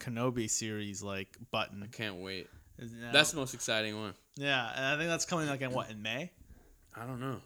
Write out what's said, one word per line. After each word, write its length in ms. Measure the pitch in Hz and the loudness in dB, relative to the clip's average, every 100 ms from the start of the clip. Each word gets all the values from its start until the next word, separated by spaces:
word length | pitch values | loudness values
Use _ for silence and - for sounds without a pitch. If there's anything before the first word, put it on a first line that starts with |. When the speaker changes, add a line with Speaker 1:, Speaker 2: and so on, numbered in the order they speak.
Speaker 1:
Kenobi 480 | - 117 127 120 110 | -4 0 2 2 2
series, 520 | - 110 107 104 95 | 2 0 -2 -2 -4
like, 360 | 101 98 101 - 117 | -4 -4 -4 -10 -2
button. 320 | 113 - 98 | 0 0 -4
Speaker 2:
I 60 | 101 | -8
can't 300 | - 107 90 | -4 -2 -2
wait. 320 | 92 92 - - - - | -4 -6 -8 -14 -20 -12
Speaker 1:
Is, 140 | 117 | -10
you 80 | 117 | -8
know? 120 | 117 | 4
Speaker 2:
That's 180 | 139 151 | 6 6
the 60 | 160 | 4
most 160 | 131 | -2
exciting 440 | 117 - 110 107 107 | -2 2 4 2 0
one. 180 | 107 - _ - | -4 -6 _ -4
Speaker 1:
Yeah, 340 | 143 131 113 127 | 2 2 2 0
and 100 | 135 | 2
I 120 | 147 | 2
think 120 | 170 | 2
that's 160 | 165 - | 2 2
coming, 220 | 175 151 | 2 2
like, 140 | 139 | 0
in 100 | 131 | 0
what, 180 | 127 - | 0 -2
in 120 | 107 | -4
May? 300 | 110 120 175 - - - - - - | -2 -2 -4 -12 -20 -20 -20 -20 -16
Speaker 2:
I 120 | - 120 | -10 -6
don't 160 | 123 | -4
know. 180 | 135 117 | -4 -4